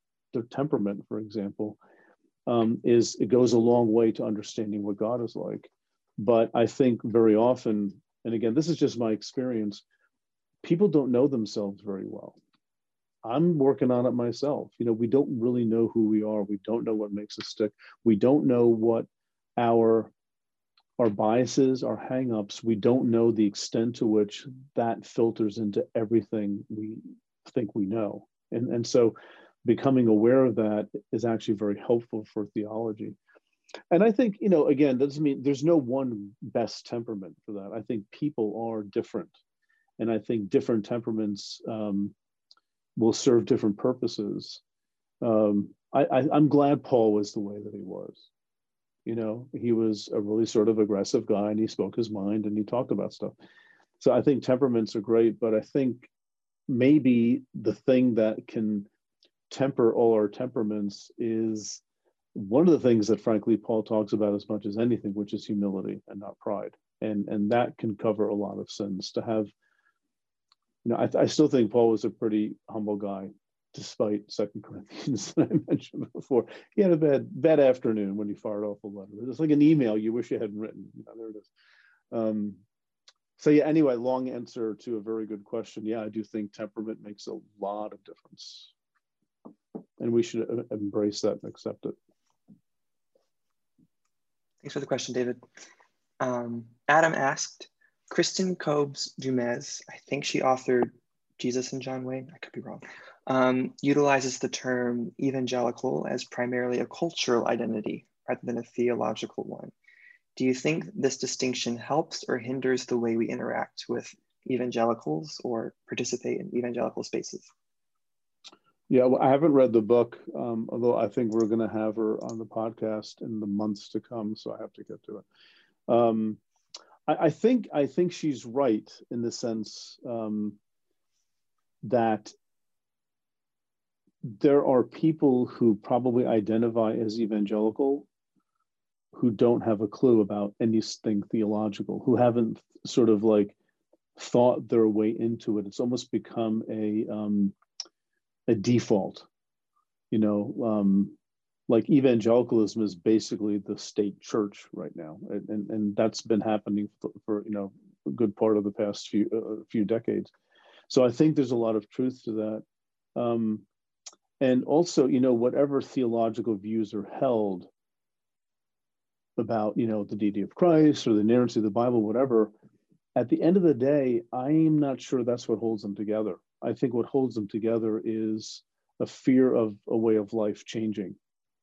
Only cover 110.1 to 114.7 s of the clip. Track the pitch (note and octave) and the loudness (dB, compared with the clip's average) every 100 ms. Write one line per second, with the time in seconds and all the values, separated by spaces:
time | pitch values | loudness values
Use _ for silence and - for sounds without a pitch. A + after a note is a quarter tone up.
110.1 | _ _ - B2+ B2+ D3+ D#3+ D#3+ G#3 C3+ | _ _ -2 -2 0 0 -2 -6 -2 -2
111.1 | - B2+ - C3 B2 A#2+ A#2 - D3 D#3+ | -2 -6 -4 -4 -2 -6 -6 -2 -2 -2
112.1 | - - B2 A#2 C3 B2+ B2+ - B2 A#2 | -8 -6 -6 -4 -4 0 -2 -2 -2 0
113.1 | A2+ A2 B2 A#2+ A#2+ A#2+ - - A#2+ - | 0 -2 -4 -6 -6 -6 -10 -8 -8 -8
114.1 | - _ _ - B2+ B2 | -20 _ _ -6 -4 -2